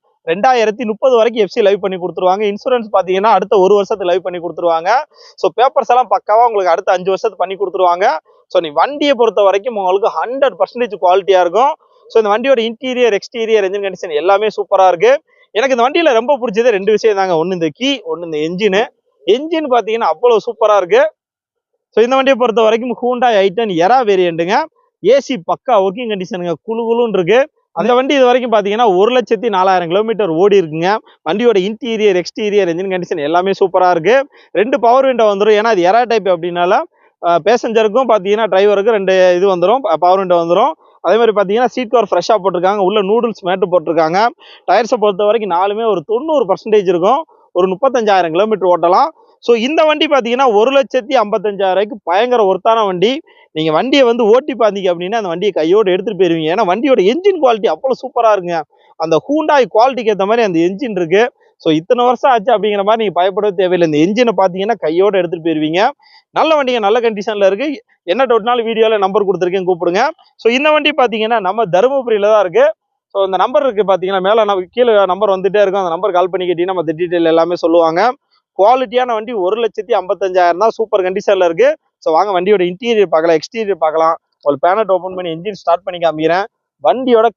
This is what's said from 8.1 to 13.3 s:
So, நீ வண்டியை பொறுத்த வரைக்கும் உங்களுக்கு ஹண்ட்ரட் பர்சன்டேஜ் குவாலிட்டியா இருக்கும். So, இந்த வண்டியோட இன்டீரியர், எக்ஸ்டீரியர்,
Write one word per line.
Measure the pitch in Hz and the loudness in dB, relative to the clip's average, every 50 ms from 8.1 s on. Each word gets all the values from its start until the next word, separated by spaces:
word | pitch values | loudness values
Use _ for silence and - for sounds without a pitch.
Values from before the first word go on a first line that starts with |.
| 311 311 - _ _ _ _ _ | -2 -2 -6 _ _ _ _ _
So, | - 180 | -2 -2
நீ | 170 156 | -2 -2
வண்டியை | 143 160 180 240 285 285 294 285 277 | 0 0 0 0 0 -2 0 0 0
பொறுத்த | 220 240 226 226 226 202 | 2 2 0 2 2 2
வரைக்கும் | 196 185 202 202 - 226 202 | 2 2 0 -2 -4 -6 -4
உங்களுக்கு | 190 180 185 202 226 196 - | -2 -2 0 0 0 -2 -2
ஹண்ட்ரட் | 160 175 220 254 277 285 254 185 | -2 -6 -6 -4 -2 -2 -2 0
பர்சன்டேஜ் | 170 190 - - 240 247 208 208 | -2 -4 -4 -4 -6 -6 -6 -6
குவாலிட்டியா | 185 208 208 180 196 185 196 190 185 | -2 0 2 2 2 2 2 2 2
இருக்கும். | 180 175 170 214 262 294 311 - _ _ _ _ _ - | 2 2 2 0 0 0 -2 -4 _ _ _ _ _ -2
So, | - | 0
இந்த | 226 220 202 | 0 2 2
வண்டியோட | 202 226 240 277 269 233 220 | 0 0 0 0 0 0 0
இன்டீரியர், | 226 226 - 277 254 254 247 247 226 202 | -4 -6 -8 -8 -6 -2 0 0 0 0
எக்ஸ்டீரியர், | 190 - - | -2 -4 -6